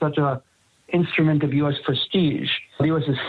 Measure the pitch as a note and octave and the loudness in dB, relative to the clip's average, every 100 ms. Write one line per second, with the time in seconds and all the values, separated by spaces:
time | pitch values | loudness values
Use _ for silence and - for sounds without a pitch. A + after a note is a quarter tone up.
0 | D3+ D3 C#3+ B2+ - _ _ _ - F3 | -2 0 0 -2 -8 _ _ _ -4 0
1 | E3+ - D#3+ D3+ D3 C#3 D3 C#3 - C3 | 0 2 2 2 2 0 0 -2 -2 -2
2 | - G3 D#3+ B2+ C#3 - - - D3 D#3+ | 0 0 2 0 -4 -6 -6 -2 0 0
3 | C#3+ B2 | 0 -2